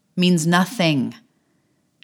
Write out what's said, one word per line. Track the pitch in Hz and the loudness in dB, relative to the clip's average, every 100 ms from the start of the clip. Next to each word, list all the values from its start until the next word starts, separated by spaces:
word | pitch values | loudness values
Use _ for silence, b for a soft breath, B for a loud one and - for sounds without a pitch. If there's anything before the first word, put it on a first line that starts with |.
| _ - | _ -2
Means | 180 175 160 | 0 2 2
nothing. | 175 185 - 165 143 117 - _ _ _ _ _ _ _ _ | 0 0 -2 -2 0 -4 -8 _ _ _ _ _ _ _ _